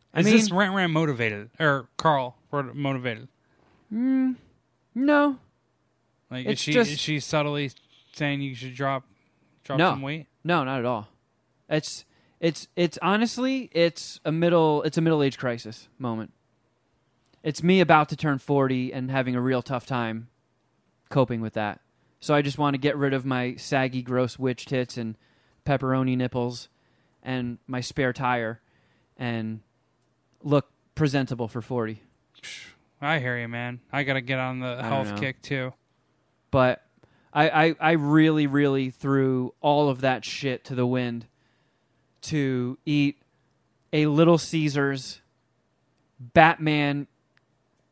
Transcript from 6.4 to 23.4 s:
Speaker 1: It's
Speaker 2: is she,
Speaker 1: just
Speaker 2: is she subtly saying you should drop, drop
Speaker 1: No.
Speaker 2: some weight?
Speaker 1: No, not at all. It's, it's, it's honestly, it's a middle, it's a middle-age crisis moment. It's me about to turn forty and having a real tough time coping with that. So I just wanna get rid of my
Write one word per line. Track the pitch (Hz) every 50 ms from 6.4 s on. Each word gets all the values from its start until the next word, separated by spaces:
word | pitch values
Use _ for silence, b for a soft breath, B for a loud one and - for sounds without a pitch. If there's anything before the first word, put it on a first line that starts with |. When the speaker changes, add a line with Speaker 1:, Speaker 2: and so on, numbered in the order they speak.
| 127
Speaker 1:
It's | - -
Speaker 2:
is | - -
she, | 147
Speaker 1:
just | 151 247 226 143
Speaker 2:
is | 147 143
she | - - 151 143
subtly | - - - 151 147 147 147 147 143 131 - _ _ _ _ _ _ _ -
saying | - 151 143 143 139
you | 139 135 131
should | 117 127 131 127
drop, | 123 139 139 139 131 127 _ _ _ _ _ _ _ _ _ _ _
drop | _ - 139 143
Speaker 1:
No. | 170 185
Speaker 2:
some | 123 135
weight? | 135 135 151 160 143 _ _ _
Speaker 1:
No, | - 160 175 165 135
not | 131 135 131
at | 117
all. | 123 123 107 104 - _ _ _ _ _ _ _ _ _ _ _ -
It's, | 156 156 - - - - - _ _ _ _ _ _ -
it's, | 165 165 156 - - - -
it's | - 175 165 - -
honestly, | 170 175 196 214 233 220 - 240 254 262 269 269 233 -
it's | - 165 170 170 160 - - - - - -
a | 156
middle, | 151 165 170 170 175 170 160 156 151 147
it's | - 156 - 170
a |
middle-age | 165 165 160 151 143 135 123 -
crisis | - 127 117 117 - 107 113 - - _ _
moment. | - 131 120 113 110 107 - _ _ _ _ _ _ _ _ _ _ _ _ _ _ _ _ _ _ _ _ _ _ -
It's | 160 143 -
me | - 175 185 190
about | 175 151 175 156 147 -
to | 156
turn | - - 151 139 131
forty | - - 143 139 135 131 131 127 127 131
and | - 135 127 131
having | 135 135 127 127 123
a | 123
real | 123 131 131 123
tough | 117 - 135 120 -
time | - 135 123 117 113 110 113 117 - _ _ _ _ _ _ _ _ _ _ _ _ _ _ _ -
coping | - 147 127 - 123 113
with | 110 110
that. | - 110 107 104 - - _ _ _ _ _ _ _ _
So | - - 151
I | 147
just | 143 139 131 -
wanna | 147 143 139 131
get | 135 147 139
rid | 147 139 139 135
of | 135 127
my | 135 131 123